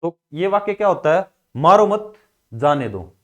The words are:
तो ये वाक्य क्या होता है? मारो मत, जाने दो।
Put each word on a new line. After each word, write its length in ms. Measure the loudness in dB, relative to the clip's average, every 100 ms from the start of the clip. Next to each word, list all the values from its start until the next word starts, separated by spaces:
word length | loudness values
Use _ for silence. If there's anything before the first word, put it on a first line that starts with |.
तो 180 | -8 -10 _
ये 140 | -6 -2
वाक्य 260 | -2 -4
क्या 140 | -2 -2
होता 280 | 0 0 0
है? 160 | -2 _ _ -2
मारो 320 | 4 4 4
मत, 260 | 0 -8 -20 _ _ _
जाने 360 | -4 0 0 -4
दो। 240 | -10 -14 _